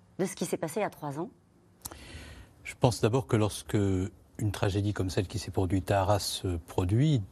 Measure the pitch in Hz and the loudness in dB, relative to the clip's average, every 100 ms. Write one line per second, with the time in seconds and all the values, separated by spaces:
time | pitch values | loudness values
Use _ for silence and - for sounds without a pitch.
0 | - - 180 - 180 - 160 214 190 - | -20 -4 -4 -2 -2 -2 -2 -2 -2 -4
1 | 147 139 202 - _ _ - _ - - | -8 -6 -8 -10 _ _ -20 _ -16 -14
2 | - - - - - - - - 127 - | -16 -16 -16 -18 -20 -18 -16 2 2 4
3 | 110 131 - 113 107 - - 110 98 92 | 2 2 2 2 2 0 -2 2 2 2
4 | 95 - - - 107 - 107 98 104 104 | 0 -6 -20 -4 -4 0 0 2 0 0
5 | 95 101 95 - - - 92 92 90 98 | -2 -2 -2 -4 -4 -2 0 0 2 2
6 | 95 101 - - 95 85 - - 92 110 | 4 2 0 -4 -2 -2 -2 -2 2 4
7 | 156 135 95 | 4 4 2